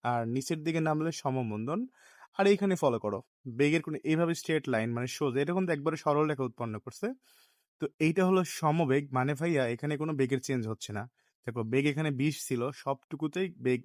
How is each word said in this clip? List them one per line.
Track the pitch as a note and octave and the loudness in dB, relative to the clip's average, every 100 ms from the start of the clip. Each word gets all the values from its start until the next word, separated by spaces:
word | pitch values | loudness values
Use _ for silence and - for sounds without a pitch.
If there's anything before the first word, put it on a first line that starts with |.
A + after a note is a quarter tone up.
| A#2+ | -2
আর | A#2+ A#2 B2+ | -2 -2 -4
নিচের | - D#3+ D#3 | -4 -4 -2
দিকে | E3 D#3 | 0 0
নামলে | D3+ D#3+ D#3 | 0 -2 -4
সমমন্দন। | C#3 C3 A#2 G#2 A#2 F3+ B3+ _ - - - - | -4 -2 -2 -4 -4 -4 -6 _ -20 -20 -12 0
আর | G3+ | 4
এইখানে | G3+ G3+ F#3 | 6 6 6
ফলো | C#3+ A2+ | 4 2
করো, | G#2 G2+ - _ B2+ A2+ | 0 -4 -6 _ -12 2
বেগের | D3 D#3+ D#3 | 4 4 0
কোনো | D3+ D3 | -6 0
এইভাবে | D#3+ E3+ E3 | 2 2 0
স্ট্রেট | - D#3 C3+ | 0 -2 2
লাইন, | A2+ A#2 A#2+ | 0 0 -2
মানে | B2 - | -4 -2
সোজা, | D3 B2 | 0 2
এটা | C#3+ F3+ | 0 0
কিন্তু | F#3 D3+ | 0 0
একবারে | D3+ D#3 | 0 0
সরল | D3+ D3 D#3 | 0 2 2
রেখা | C#3 B2+ | 0 -4
উৎপন্ন | - A#2 G#2+ | -4 -6 -6
করছে। | - - G#3+ C4 _ _ _ _ _ _ | -10 -8 -8 -8 _ _ _ _ _ _
তো | D3+ _ D#3+ | -8 _ 2
এইটা | E3 F#3 | 4 4
হলো | F#3+ F3 - | 4 0 -2
সমবেগ, | D#3 E3 D3 C#3 C#3+ B2+ | 0 2 2 2 0 -2
মানে | C3 C#3+ | 0 -2
ভাইয়া, | E3+ D3 B2 | -2 0 0
এখানে | A#2+ D3 D3 | -2 -4 -4
কোনো | D#3 D3 | -4 0
বেগের | C3 C3 - | 0 0 -2
চেঞ্জ | C3 A2 | -4 -4
হচ্ছে | A2 - G#2 | -8 -8 -10
না। | A#2+ _ _ _ - | -10 _ _ _ -8
দেখো, | A#2 A2 | -6 0
বেগ | B2+ C#3+ | 2 2
এখানে | C#3 D#3 C3 | 0 -2 0
বিশ | D3 D3 - | -2 -2 -6
ছিল, | B2 B2+ C#3 | -4 -4 -4
সবটুকুতেই | - C#3 _ D#3 D#3 F3+ F#3+ E3 B2 | -6 -6 _ -6 -4 -4 -6 -2 -2
বেগ | B2+ | -2